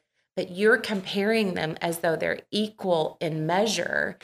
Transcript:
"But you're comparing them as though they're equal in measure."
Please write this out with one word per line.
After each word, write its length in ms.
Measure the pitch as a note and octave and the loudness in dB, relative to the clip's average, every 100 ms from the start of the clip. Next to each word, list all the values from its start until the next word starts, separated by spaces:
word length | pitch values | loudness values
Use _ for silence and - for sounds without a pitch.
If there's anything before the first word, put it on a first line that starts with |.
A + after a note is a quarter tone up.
| _ _ _ - | _ _ _ -8
"But 140 | - | -6
you're 260 | F3+ G#3+ A#3+ | 2 4 4
comparing 760 | G#3+ G#3 F#3+ G3+ G3+ A3+ G3+ | 2 -4 -4 -2 2 2 2
them 220 | F3 D#3+ D#3+ | 0 -4 -4
as 180 | E3+ E3 | -4 -2
though 160 | F3 | 0
they're 260 | D#3+ E3+ - - | 0 0 -4 -4
equal 640 | G#3 G#3+ - F#3+ E3 D#3 - | -4 -4 -4 0 2 0 -2
in 240 | D#3+ D#3 | -4 -2
measure." 720 | D#3 F3+ A3 F3 - C#2+ D#2+ F#3 | 0 2 2 0 -2 0 -2 -4